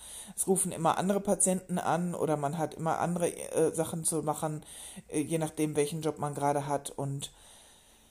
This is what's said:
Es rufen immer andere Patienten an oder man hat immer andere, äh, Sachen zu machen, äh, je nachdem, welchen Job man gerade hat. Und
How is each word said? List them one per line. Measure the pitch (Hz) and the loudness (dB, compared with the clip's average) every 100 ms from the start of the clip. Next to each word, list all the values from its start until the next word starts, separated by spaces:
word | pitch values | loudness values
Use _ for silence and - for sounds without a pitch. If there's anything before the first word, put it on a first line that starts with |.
| - - - | -18 -16 -12
Es | - - | -4 2
rufen | 185 180 | 4 2
immer | - 160 - | 2 2 4
andere | 180 202 | 2 2
Patienten | 202 180 185 185 - 180 | 2 4 4 2 0 -2
an | 113 160 175 165 | 2 0 0 0
oder | 151 147 | 0 2
man | 143 165 | 0 -2
hat | 151 | -2
immer | - 165 - | -2 -2 0
andere, | 156 175 170 - | 0 0 0 -2
äh, | - - 160 160 | -2 2 4 2
Sachen | 160 170 156 | -2 0 0
zu | 160 | 0
machen, | 151 147 160 151 - - - - - | 0 -2 -2 -4 -10 -16 -16 -16 -4
äh, | 151 | -2
je | 143 160 | 0 0
nachdem, | 156 - 151 151 | -2 0 0 2
welchen | 147 165 | 0 0
Job | 156 147 | -2 -2
man | 147 143 | -4 0
gerade | 143 143 143 | 2 2 0
hat. | 143 - | -2 -2
Und | - 139 139 - - - - - - - - - | -6 -4 -4 -8 -14 -20 -20 -20 -20 -20 -20 -20